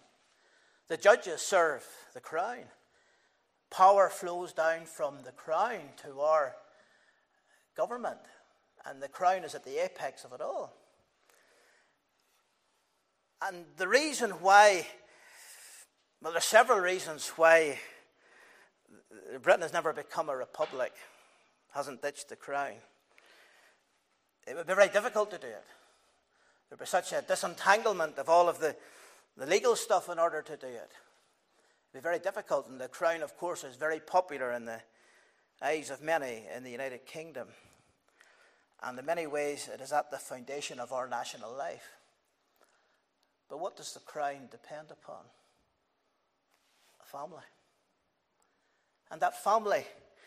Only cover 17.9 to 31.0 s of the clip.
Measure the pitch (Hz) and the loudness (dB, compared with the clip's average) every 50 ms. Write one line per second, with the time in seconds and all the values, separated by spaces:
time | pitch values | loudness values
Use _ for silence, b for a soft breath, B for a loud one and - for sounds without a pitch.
17.9 | B B B _ b b b b b b b b b b b b b _ _ _ | B B B _ b b b b b b b b b b b b b _ _ _
18.9 | 101 - _ _ 107 104 - - 117 131 117 165 190 - 170 156 175 170 160 160 | -20 -20 _ _ -20 -20 -16 -16 -16 0 4 4 4 4 4 0 -2 -2 -2 -2
19.9 | 139 147 139 - - 175 160 151 135 127 123 - - - 156 - 143 131 123 - | -2 -4 -8 -6 -6 -4 -4 -4 -4 -6 -6 -8 -6 -4 -4 -4 -2 -4 -4 -4
20.9 | - - - b b b b b b b b b b b b _ - 139 139 139 | -6 -10 -20 b b b b b b b b b b b b _ -10 -8 -8 -8
21.9 | 135 117 - 143 139 - - - 113 - - - 139 139 139 131 104 110 107 - | -8 -8 -8 -8 -8 -8 -12 -16 -16 -16 -12 -8 -6 -6 -6 -6 -10 -14 -20 -20
22.9 | _ _ _ b b b b b b b b b b b b b b b b b | _ _ _ b b b b b b b b b b b b b b b b b
23.9 | b b _ _ _ _ _ _ _ _ _ - 127 165 165 156 190 196 202 190 | b b _ _ _ _ _ _ _ _ _ -14 -12 -10 -6 0 4 6 6 6
24.9 | 190 202 214 247 - 214 208 202 180 170 135 123 107 - - - b b b b | 6 2 0 2 0 0 -2 -2 -4 -10 -12 -12 -14 -14 -16 -20 b b b b
25.9 | b b b b b b _ _ _ _ _ _ _ _ _ _ 135 - - - | b b b b b b _ _ _ _ _ _ _ _ _ _ -18 -14 -4 0
26.9 | - 180 - - 180 147 - - 190 - - 185 170 - - 190 196 226 226 226 | 0 0 0 0 -2 -4 -2 -2 -2 -2 -2 -4 -6 0 4 4 4 6 4 2
27.9 | 196 180 160 156 139 139 131 165 165 175 175 170 156 143 156 151 131 B B B | 0 0 -2 -4 -4 -4 2 6 6 8 8 6 4 0 -2 -4 -4 B B B
28.9 | B B B B B B B B _ - 131 143 180 202 - 247 220 214 - - | B B B B B B B B _ -10 0 2 2 4 4 4 2 2 2 2
29.9 | 208 175 - 180 175 165 165 170 156 151 147 - 151 135 135 131 123 113 82 - | 2 2 2 -2 0 0 2 2 0 -2 -6 -8 -12 -12 -12 -12 -12 -12 -14 -16
30.9 | - - | -20 -20